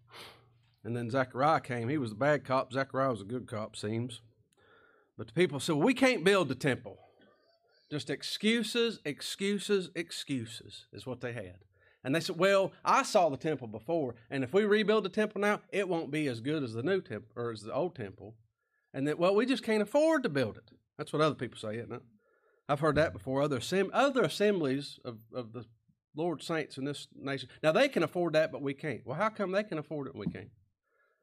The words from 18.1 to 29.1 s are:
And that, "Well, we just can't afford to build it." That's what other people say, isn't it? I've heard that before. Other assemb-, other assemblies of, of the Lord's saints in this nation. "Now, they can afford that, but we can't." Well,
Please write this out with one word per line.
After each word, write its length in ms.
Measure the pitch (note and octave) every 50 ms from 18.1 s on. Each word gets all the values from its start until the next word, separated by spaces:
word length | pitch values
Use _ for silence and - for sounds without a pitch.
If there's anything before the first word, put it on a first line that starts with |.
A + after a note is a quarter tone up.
| F#2 F#2+ G2 G#2 A#2 - _ _ _ _ _ _ _ _ _ _ -
And 140 | C3+ C3+ D3
that, 120 | D3+ -
"Well, 160 | E3+ F3+ G3+
we 100 | G#3 B3
just 180 | B3+ C4 - -
can't 200 | - A3 G#3+ G#3
afford 400 | G#3 - C#4+ D4+ D#4+ D#4+ D4+ A#3+
to 60 | A3
build 280 | D3 C#3+ B2+ G#2+ F#2+ -
it." 140 | - _ - - _ _ _ -
That's 160 | D3 - -
what 80 | D3
other 140 | D#3 D#3 C3+
people 220 | - C3+ A2+ - -
say, 200 | - A2 G#2+ A#2
isn't 140 | A#2 G#2
it? 120 | A#2 A#2+ - _ _ _ _ _ _ _ _ _ _ _ _ -
I've 120 | C#3 C#3+
heard 140 | D#3+ D#3 C#3+
that 180 | D3 - - -
before. 280 | - - C#3 C3 C3+
Other 180 | C#3+ D3+ C#3+ B2+
assemb-, 320 | - - F3+ F#3+ G3 F#3 -
other 300 | G#3 B3+ C#4+ B3 B3+ G#3
assemblies 760 | D3+ - - G#3 G#3+ G#3 F#3 D#3 C3+ C3 C#3 C#3+ - - - -
of, 140 | - A#2 G#2+ - - -
of 200 | B2+ B2 G#2+ A2+
the 120 | B2 A2+ - _ _ _ _ _ _ _ _ -
Lord's 300 | C#3+ E3 F3 E3 C3+ -
saints 320 | - E3+ D#3+ D3 - - -
in 60 | C3
this 240 | C#3+ C#3 - - - -
nation. 340 | - - C#3 C#3 C3 A#2+ - - - -
"Now, 80 | D#3
they 160 | D#3+ G#3 C4+ C#4+
can 160 | - G#3 E3
afford 300 | D3+ - F3 F3 E3+ D3
that, 180 | D#3 D#3+ D#3
but 100 | C#3 A#2+
we 120 | C#3+ C3+ C#3
can't." 320 | - - D#3 B2 G#2 -
Well, 120 | -